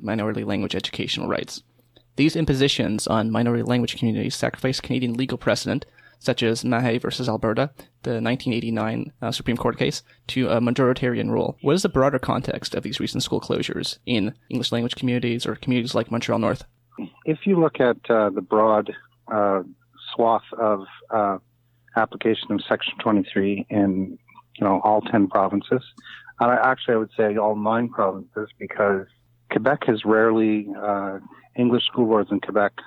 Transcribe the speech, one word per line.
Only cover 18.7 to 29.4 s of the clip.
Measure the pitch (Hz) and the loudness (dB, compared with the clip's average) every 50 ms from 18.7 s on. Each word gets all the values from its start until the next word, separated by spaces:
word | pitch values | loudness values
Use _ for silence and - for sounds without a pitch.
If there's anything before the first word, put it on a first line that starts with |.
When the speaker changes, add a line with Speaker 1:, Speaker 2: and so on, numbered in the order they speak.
| 107 107 104 107 - - - _ _ _ _ - | 4 2 2 -2 -8 -14 -14 _ _ _ _ -4
Speaker 2:
uh, | 113 107 104 101 98 95 90 - - _ _ _ _ - - - - | -2 0 2 2 2 0 -2 -4 -14 _ _ _ _ -20 -16 -10 -2
swath | - 120 113 113 104 - - - - | 2 4 4 4 2 0 -4 -6 -2
of, | 117 107 104 98 98 - - - - - | 0 0 0 0 -4 -10 -20 -20 -10 -4
uh, | 117 110 104 101 95 92 _ _ _ _ _ _ _ _ _ _ - | 0 0 0 0 -2 -4 _ _ _ _ _ _ _ _ _ _ 0
application | 117 110 - - 98 - 117 110 - - - 104 | 0 0 0 -2 -2 0 0 0 0 -2 -4 -4
of | 98 - - | -4 0 -2
Section | 110 - - - - - | -2 -2 -2 -6 -6 -4
twenty-three | - 113 107 101 95 - - 104 98 101 101 98 - - | 0 2 2 2 0 0 -2 0 0 0 0 -2 -4 -2
in, | 107 104 101 101 92 95 95 92 - - _ _ - - - _ _ | 0 2 2 2 2 0 -2 -6 -8 -16 _ _ -20 -20 -20 _ _
you | - 104 | -2 0
know, | 98 98 90 - | 2 2 2 2
all | 107 107 107 | 2 2 2
ten | 101 - - 110 101 92 | 2 2 2 2 2 4
provinces. | - 104 95 95 101 98 - - 143 127 - - _ - - - - - - - - - | 4 2 2 2 0 -2 -2 0 -2 -2 -2 -6 _ -20 -20 -20 -20 -20 -20 -14 -4 0
And | 120 120 | 2 2
I, | 123 113 113 131 | 4 4 4 2
actually, | 131 - - - 120 | 2 0 0 0 0
I | 110 | 0
would | 110 101 - | 0 -2 0
say | - 113 104 104 | 0 0 2 2
all | 110 104 107 107 | 2 0 0 0
nine | 107 104 107 113 117 120 117 | 0 0 0 0 0 0 -2
provinces, | 117 - 104 95 95 95 - - - 107 107 - - - | -2 0 0 0 0 -4 -10 -12 -10 -10 -10 -10 -10 -14
because | 104 95 - - 107 101 98 95 98 - _ _ _ _ _ _ | -12 -10 -2 0 2 2 2 0 -2 -8 _ _ _ _ _ _